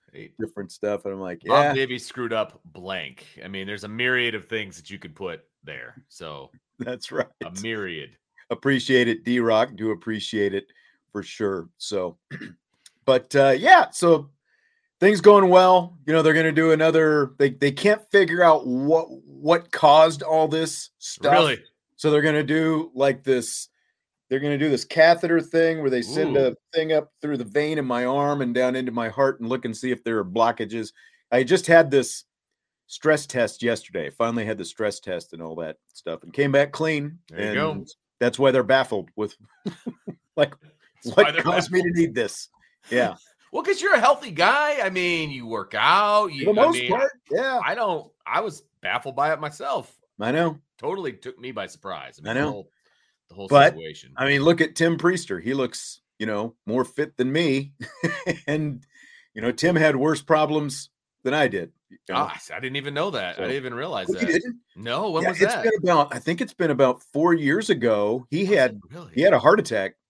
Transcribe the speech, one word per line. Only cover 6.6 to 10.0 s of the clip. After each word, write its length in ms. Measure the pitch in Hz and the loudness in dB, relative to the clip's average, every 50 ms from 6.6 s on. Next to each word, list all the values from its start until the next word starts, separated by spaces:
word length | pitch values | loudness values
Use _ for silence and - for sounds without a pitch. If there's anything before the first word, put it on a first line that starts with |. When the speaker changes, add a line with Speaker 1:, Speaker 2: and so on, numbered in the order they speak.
| _ | _
Speaker 2:
<laughs> 140 | _ _ - | _ _ -14
That's 320 | 120 120 127 - - - | -12 -12 -12 -12 -12 -10
right. 160 | - - 123 - _ - - | -6 -8 -8 -8 _ -16 -16
Speaker 1:
a 60 | 85 87 95 | -14 -14 -10
myriad. 560 | 104 113 113 107 101 92 85 78 69 65 _ _ _ _ _ _ _ - | -8 -8 -8 -8 -8 -10 -10 -12 -14 -16 _ _ _ _ _ _ _ -10
Speaker 2:
Appreciate 580 | 120 - - 139 135 127 - - 131 123 123 | -10 -4 -2 -2 -2 -2 0 2 2 2 2
it, 160 | 117 113 110 - | 2 -2 -4 -4
D-Rock. 520 | 120 120 123 117 113 110 110 120 127 113 | -2 -2 0 2 2 2 2 2 0 -4
Do 160 | 92 110 110 | -8 -6 -6
appreciate 640 | 104 87 | -6 -6